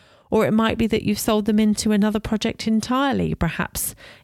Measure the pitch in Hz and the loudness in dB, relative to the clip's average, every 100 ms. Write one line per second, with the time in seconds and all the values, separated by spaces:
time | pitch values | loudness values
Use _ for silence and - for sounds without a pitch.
0 | _ _ _ 220 202 220 220 226 226 220 | _ _ _ 0 2 2 2 0 0 0
1 | - 208 - 214 208 214 214 208 220 214 | 0 -2 0 0 2 2 2 2 2 2
2 | 214 208 - 220 226 - - 220 - 254 | 2 0 -2 -2 -2 -4 -2 0 0 0
3 | 277 214 165 160 170 - - - - - | 0 0 -2 -2 -2 -2 -6 -6 -8 -10
4 | - - | -18 -14